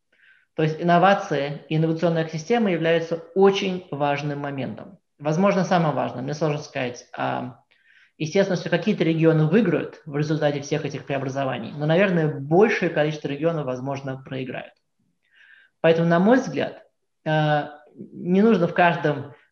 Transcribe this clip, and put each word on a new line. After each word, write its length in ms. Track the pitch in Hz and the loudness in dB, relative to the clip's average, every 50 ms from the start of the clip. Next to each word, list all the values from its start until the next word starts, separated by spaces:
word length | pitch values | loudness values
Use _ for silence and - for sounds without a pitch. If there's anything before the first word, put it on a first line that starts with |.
| _ _ _ _ _ _ _ _ _ _ _ | _ _ _ _ _ _ _ _ _ _ _
То 80 | - | -2
есть 180 | 160 156 156 156 | 0 0 0 0
инновации 840 | 170 175 170 175 175 196 202 196 - - 156 139 139 143 151 - - - | 2 4 4 6 6 6 4 4 0 -2 -4 -2 -4 -4 -6 -10 -8 -4
и 80 | 156 | 0
инновационная 480 | 156 165 165 160 160 180 165 165 165 156 | 0 0 0 0 0 0 0 0 0 -2
экосистема 460 | 160 - 156 156 - 240 240 220 196 | -4 -6 -8 -4 -2 0 0 2 0
являются 460 | 170 160 165 165 165 165 165 - 165 165 - - - | 0 0 2 2 2 2 0 -2 -6 -8 -8 -4 2
очень 520 | 190 196 196 196 - 196 190 185 180 - - | 4 6 6 4 2 -2 -4 -6 -6 -8 -8
важным 480 | 143 139 147 143 143 139 147 147 143 143 | -6 -2 -2 0 0 -2 -4 -6 -6 -6
моментом. 600 | 143 143 139 135 127 - - - - - - - _ _ _ - | -8 -8 -8 -8 -8 -8 -10 -12 -14 -18 -20 -20 _ _ _ -8
Возможно, 460 | 143 151 160 170 196 202 180 190 175 | -4 -2 0 2 2 2 2 2 0
самым 300 | - 196 175 165 151 135 | 2 2 0 2 0 0
важным, 300 | 131 127 - - 123 131 | -2 -4 -4 -6 -8 -8
мне 80 | 143 | -8
сложно 260 | 151 - 170 151 147 151 | -4 -2 -2 -2 -2 -4
сказать. 480 | - - - 139 131 120 120 - - _ - | -8 -10 -8 -6 -6 -6 -8 -12 -18 _ -8
А, 460 | 139 131 131 127 127 127 127 123 _ _ _ _ _ _ _ _ _ _ _ _ | -6 -4 -4 -4 -6 -8 -10 -14 _ _ _ _ _ _ _ _ _ _ _ _
естественно, 400 | - 160 156 - 196 190 190 180 | -8 -6 -2 2 2 2 2 0
что 140 | 160 - 170 | -4 -2 -2
какие-то 340 | - 165 - 214 208 - 170 | -2 0 0 0 0 0 2
регионы 400 | 160 160 156 160 160 160 156 156 | 0 2 4 4 4 4 4 2
выиграют 560 | 147 170 240 214 175 147 131 - - - - - | 4 4 2 2 2 0 -2 -4 -6 -12 -16 -14
в 100 | 156 139 | -8 -4
результате 460 | 147 151 151 160 143 151 147 143 139 | -4 -2 -2 0 0 0 0 -2 -2
всех 240 | 135 - 151 147 - | -4 -4 -4 -4 -4
этих 180 | 135 - 127 - | -6 -8 -10 -8
преобразований, 680 | - 139 135 135 135 131 139 139 135 127 - - - | -6 -6 -4 -4 -4 -4 -4 -4 -4 -4 -6 -8 -10
но, 120 | - 143 151 | -8 -4 0
наверное, 440 | 156 160 180 208 196 175 170 156 147 | 2 4 4 4 4 2 2 0 0
большее 600 | 139 139 135 147 160 185 214 - - - 190 160 | -2 -4 -2 2 4 6 6 4 4 0 -2 -2
количество 400 | 131 151 147 156 151 147 - 143 | 0 0 0 0 -2 -4 -6 -8
регионов, 380 | 139 135 156 170 170 156 139 | -6 -2 -2 -2 -2 -2 -4
возможно, 560 | 127 127 123 127 139 139 131 135 135 131 135 135 | -6 -6 -6 -6 -8 -8 -8 -8 -8 -10 -10 -10
проиграют. 480 | - 135 131 131 127 - - - - _ _ _ _ _ _ _ _ _ _ _ _ _ _ _ _ - _ _ _ _ _ | -10 -10 -8 -8 -8 -10 -12 -12 -16 _ _ _ _ _ _ _ _ _ _ _ _ _ _ _ _ -20 _ _ _ _ _
Поэтому, 260 | - 165 165 165 170 170 | 2 2 4 4 2 2
на 100 | 170 170 | 4 4
мой 200 | 190 214 262 262 | 4 4 4 4
взгляд, 440 | - 165 143 139 113 - - - - _ _ _ _ _ _ _ - | 2 -2 -4 -6 -6 -6 -8 -14 -20 _ _ _ _ _ _ _ -4
э, 420 | 156 156 156 151 151 151 147 139 - - - - _ _ | -2 0 2 2 2 0 0 -2 -6 -12 -18 -20 _ _
не 480 | - - - - - - 175 180 190 | -20 -20 -18 -14 -8 -4 0 2 4
нужно 240 | 214 233 214 175 170 | 4 4 4 4 2
в 80 | 165 - | 0 2
каждом 600 | 185 180 170 160 135 151 151 143 131 123 - - - _ _ | 2 2 2 2 2 0 0 0 -2 -6 -12 -16 -20 _ _